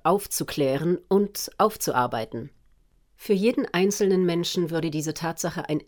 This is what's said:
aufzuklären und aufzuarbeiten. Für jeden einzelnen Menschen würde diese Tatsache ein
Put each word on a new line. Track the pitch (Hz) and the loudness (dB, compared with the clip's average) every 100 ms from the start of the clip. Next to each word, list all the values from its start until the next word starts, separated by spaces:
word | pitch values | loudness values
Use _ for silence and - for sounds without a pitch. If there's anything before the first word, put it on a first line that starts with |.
aufzuklären | 160 196 - - 160 - 135 139 170 175 - | 2 0 0 -6 -4 0 0 0 0 -2 2
und | 196 202 - - - | 2 2 -2 -8 0
aufzuarbeiten. | 214 214 - 123 123 117 110 117 139 - _ _ _ _ _ _ | 0 0 -2 0 0 -2 -6 -10 -12 -16 _ _ _ _ _ _
Für | - | 0
jeden | 196 220 269 - | 2 4 2 0
einzelnen | 175 196 196 196 185 180 | 2 2 2 2 4 2
Menschen | 170 175 185 165 | 2 -2 -2 -2
würde | 165 160 | -2 -2
diese | 151 151 151 | -2 -4 -4
Tatsache | 165 165 165 165 - | -6 -4 -6 -6 -4
ein | 151 | -4